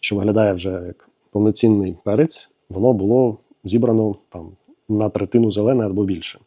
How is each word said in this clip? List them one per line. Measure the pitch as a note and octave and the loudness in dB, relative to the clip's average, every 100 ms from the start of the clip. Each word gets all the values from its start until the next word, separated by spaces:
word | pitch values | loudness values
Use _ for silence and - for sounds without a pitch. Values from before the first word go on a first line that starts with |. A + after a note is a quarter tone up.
що | - G2+ | -4 -2
виглядає | G2+ G#2+ G#2+ | 0 2 2
вже | F#2 F#2 F#2 F2 | 0 -4 -8 -10
як | F2 _ _ _ | -16 _ _ _
повноцінний | G#2 G#2+ G#2 A#2 G#2 F#2+ F2+ | 0 0 2 2 4 0 -6
перець, | - G#2+ D#3+ - - _ _ | -4 0 0 -2 -16 _ _
воно | F#2+ A2+ | -2 2
було | A2+ F#2+ B2 B2+ G#2+ _ _ | 2 2 2 0 -2 _ _
зібрано | G2 A2 A#2+ A2+ A2 G#2 _ | -4 0 2 2 0 -4 _
там | F2+ D#2+ F#2 _ D4+ _ | -18 -18 -20 _ _ _
на | G#2+ G#2+ | -2 -2
третину | G#2 F#2+ A#2 A2+ | -4 -2 2 2
зелене | G2 G#2+ C3 G#2+ | 2 0 0 0
або | F#2+ | -2
більше. | G2 F2+ - - | -2 -4 -8 -16